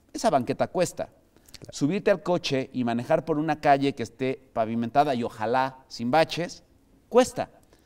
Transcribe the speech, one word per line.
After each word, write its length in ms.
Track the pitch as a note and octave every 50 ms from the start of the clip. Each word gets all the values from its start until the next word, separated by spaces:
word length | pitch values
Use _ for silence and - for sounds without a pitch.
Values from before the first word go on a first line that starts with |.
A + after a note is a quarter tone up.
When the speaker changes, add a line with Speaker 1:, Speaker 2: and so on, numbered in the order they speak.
| _ _ -
Speaker 1:
esa 160 | D4+ - A#3
banqueta 380 | D#3+ C3+ A#2+ - B2+ - B2
cuesta. 380 | A2 - F3 F3+ - - - -
Speaker 2:
Claro. 680 | - - _ _ _ _ _ _ - - - - - -
Speaker 1:
Subirte 380 | - C#3 C#3 F3+ G3+ - G#3+
al 100 | G3+ F3
coche 480 | - - F3+ E3 - - C#3+ C3+ B2+ -
y 120 | - B2+ B2
manejar 420 | A#2 A#2 A#2 A#2+ C3+ D#3+ E3 D#3+
por 140 | - D#3+ D3
una 200 | D#3 D#3+ D3+ D3
calle 360 | - D3 C#3+ C#3 C3+ C#3 C3+
que 80 | - A#2
esté 480 | G#2+ - - C3 B2+ C3 - - _ -
pavimentada 640 | A#2 A2+ G#2+ A#2 A#2 A#2 A#2 - C#3 D3 D3 C3+
y 80 | A#2+ A#2+
ojalá 560 | - - G#2+ A2 G#2+ B2 C3 C3 C3+ C3 - -
sin 240 | - - - A#2 A#2+
baches, 520 | C3 D#3 D#3+ D#3 - D#3 E3+ - - - - _ _ _ _ _ _ _ _ _
cuesta. 400 | - A#3+ B3+ - - - G#2+ - - - _ _ _ _ _